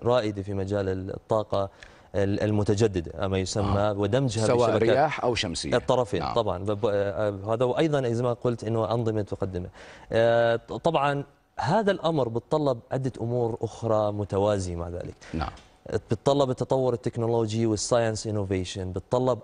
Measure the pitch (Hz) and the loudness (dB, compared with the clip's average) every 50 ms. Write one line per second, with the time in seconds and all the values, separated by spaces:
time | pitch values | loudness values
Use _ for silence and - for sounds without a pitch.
0 | - 117 123 123 107 107 101 101 95 101 101 98 95 95 101 101 98 95 95 95 | 0 2 2 2 2 0 -4 -6 -6 -6 -4 -4 -4 -2 -2 -2 -2 -2 -4 -4
1 | 92 98 - - - - 113 110 - - 95 98 98 98 - - - - - - | -6 -8 -10 -10 -2 0 0 0 0 0 -2 -2 -2 -4 -8 -16 -20 -20 -20 -20
2 | - - - 101 98 98 104 - 101 107 107 104 101 - 104 98 117 104 95 90 | -18 -6 -2 0 2 2 2 0 0 0 2 2 2 2 2 4 2 2 2 -2
3 | 78 - - - 101 95 95 95 92 - - 110 101 98 98 101 101 107 101 101 | -4 -4 -6 -6 -4 -2 0 0 -2 -2 -2 -2 0 2 2 2 2 0 2 0
4 | 104 98 110 135 139 123 101 110 110 107 123 120 120 - - 104 113 113 107 135 | 0 2 2 2 0 0 0 0 2 2 4 4 4 4 4 4 4 4 4 4
5 | 151 151 - - - 123 113 - 110 87 80 - - - 135 120 - - 127 127 | 4 2 0 0 0 0 0 0 -2 -4 -4 -6 -4 0 0 0 2 2 2 2
6 | 123 - - 85 73 64 58 120 110 101 87 90 98 104 107 101 117 104 101 101 | 2 0 -2 -2 -2 0 0 0 0 0 -2 -2 -2 -4 -2 0 0 0 2 2
7 | 98 101 92 101 107 104 101 95 95 107 113 120 127 123 - 143 160 160 147 139 | 0 0 -2 -2 -2 -2 -2 -4 -4 -4 0 0 0 0 2 0 0 2 0 0
8 | 131 117 117 117 127 120 117 - - 123 120 - 110 107 113 113 110 92 113 120 | 0 0 -2 0 0 -2 -2 -2 -2 -2 -2 -2 -2 -2 0 0 0 0 0 0
9 | 117 113 107 107 98 - - - 101 95 92 90 90 92 - - - - - - | 0 0 0 -2 -2 -4 -4 -6 -6 -4 -4 -6 -8 -10 -14 -18 -20 -20 -20 -20
10 | - - - 113 113 117 117 117 117 117 117 117 - - 90 117 - 170 160 143 | -10 -2 2 2 4 4 4 4 4 2 2 0 -2 -8 -10 -2 -2 0 2 2
11 | 139 143 143 143 135 - _ _ _ _ _ - - 127 185 226 208 202 185 - | 2 0 0 -2 -6 -10 _ _ _ _ _ -6 -2 0 2 2 2 2 0 0
12 | - 165 165 147 123 117 113 117 - _ 156 156 147 139 127 113 - - 127 135 | 0 0 0 2 0 0 -2 -4 -2 _ 0 2 2 0 0 -2 -4 -6 -6 -4
13 | 131 127 - - 113 120 123 123 117 113 113 - 117 110 - - 117 113 107 107 | -4 -4 -4 -4 -4 -2 0 0 0 -2 -2 -4 -6 -8 -6 -6 -2 0 2 2
14 | 107 104 104 104 101 - 104 95 101 107 104 98 90 90 87 85 85 87 87 85 | 2 0 -2 -4 -4 -2 0 2 2 2 2 0 -2 -4 -6 -6 -6 -8 -8 -8
15 | - - - - - - - 82 69 - - - - - _ _ _ - - - | -10 -12 -12 -16 -14 -8 -6 -6 -6 -6 -8 -12 -20 -20 _ _ _ -6 -4 -4
16 | - - 113 - - 143 139 143 139 127 127 - 123 - 135 131 131 127 120 113 | -2 -4 -4 0 2 2 4 4 2 2 0 -2 -2 0 0 2 2 0 0 -2
17 | - 120 - 120 113 113 117 117 113 107 110 113 117 110 107 98 - - 127 117 | -4 -6 -4 -2 -2 0 2 0 0 0 0 0 2 2 0 0 0 2 2 2
18 | 117 110 110 104 - 113 104 107 98 95 98 95 92 - - 101 92 92 90 95 | 2 2 -2 -4 -4 -4 -4 -4 -2 0 -2 -2 -2 -4 -6 -8 -8 -6 -6 -8
19 | - _ 127 127 127 127 120 107 | -4 _ 0 0 2 2 0 -2